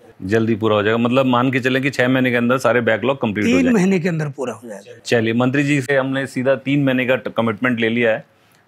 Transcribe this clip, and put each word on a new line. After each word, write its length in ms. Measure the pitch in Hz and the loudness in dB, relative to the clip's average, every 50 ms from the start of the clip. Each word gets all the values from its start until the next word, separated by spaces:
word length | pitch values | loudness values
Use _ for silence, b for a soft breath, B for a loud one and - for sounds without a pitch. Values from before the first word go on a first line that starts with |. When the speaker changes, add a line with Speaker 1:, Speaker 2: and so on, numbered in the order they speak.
| - - - _ | -20 -20 -20 _
Speaker 1:
जल्दी 340 | 95 95 104 113 113 110 117 | -6 0 0 0 2 2 0
पूरा 200 | 98 110 110 107 | 0 2 2 2
हो 80 | 104 101 | 2 2
जाएगा, 140 | 107 113 117 | 2 2 2
मतलब 280 | 120 120 120 131 135 | 0 2 2 2 2
मान 260 | 131 123 120 123 135 | 2 2 2 2 2
के 80 | 127 135 | 0 0
चलें 240 | 117 131 127 135 131 | 0 0 -2 0 -2
कि 60 | 147 | -2
छह 180 | 120 - 127 123 | 0 0 0 2
महीने 240 | 131 131 127 127 | 2 2 0 0
के 60 | 120 123 | 0 0
अंदर 200 | 120 120 127 135 | 0 0 0 0
सारे 240 | - 120 113 123 | 2 2 2 2
बैकलॉग 400 | 117 110 110 104 101 127 139 131 | 2 0 0 0 0 -2 -2 -2
कंप्लीट 240 | - 113 98 101 101 | -2 -4 -2 0 0
हो 20 | 226 | 2
Speaker 2:
तीन 160 | 240 269 262 | 2 2 2
Speaker 1:
जाएंगे। 80 | 254 | 2
Speaker 2:
महीने 280 | 240 214 180 196 190 185 | 2 2 2 2 0 0
के 100 | 151 185 | 0 -2
अंदर 200 | 170 160 151 147 | -4 -4 -6 -6
पूरा 240 | 135 - 131 123 117 | -6 -8 -8 -8 -8
हो 140 | 113 120 117 | -12 -14 -16
जाएगा। 320 | - - 101 - - - - | -16 -16 -16 -20 -20 -18 -4
Speaker 1:
चलिए, 280 | - 123 120 110 110 113 | -2 0 0 2 0 0
मंत्री 300 | 120 123 127 127 143 147 | 2 0 2 2 0 0
जी 180 | 139 147 143 | 2 0 0
से 160 | 127 139 143 135 | 0 0 0 0
हमने 300 | 131 135 135 135 135 123 | 0 -2 -4 -4 -6 -6
सीधा 280 | - 139 123 131 135 | -6 -4 0 0 0
तीन 280 | 127 - 135 139 143 139 | 0 0 -2 0 2 2
महीने 220 | 135 131 127 127 | 2 2 0 0
का 100 | 117 131 | 0 0
ट-, 180 | 123 - 104 - | -2 -2 -6 -4
कमिटमेंट 460 | - 113 113 110 98 - 127 123 113 | -2 -2 -2 -2 -2 -2 -2 -2 0
ले 100 | 117 113 | 0 0
लिया 220 | 113 120 120 113 | 0 2 2 2
है, 140 | 110 123 - b b b b b b b b | 2 0 -4 b b b b b b b b